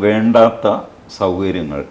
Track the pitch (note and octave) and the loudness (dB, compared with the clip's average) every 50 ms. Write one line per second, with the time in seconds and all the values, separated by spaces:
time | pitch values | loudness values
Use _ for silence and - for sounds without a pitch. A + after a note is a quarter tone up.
0 | G2+ G#2 G#2+ A2 A2 A#2 A#2 A#2 A2+ A#2 A#2 - - G#2+ F2+ D#2 - - - - | 2 2 2 2 2 4 4 6 4 4 2 0 -2 -2 -2 -2 -6 -12 -20 -20
1 | - - - - G#2 F#2 F2+ F#2 G2 F#2+ F2 F2+ D#2+ D2 C#2+ C#2+ D2+ - | -20 -20 -8 -4 -4 -2 -2 -2 -4 -4 -4 -4 -6 -8 -8 -10 -10 -12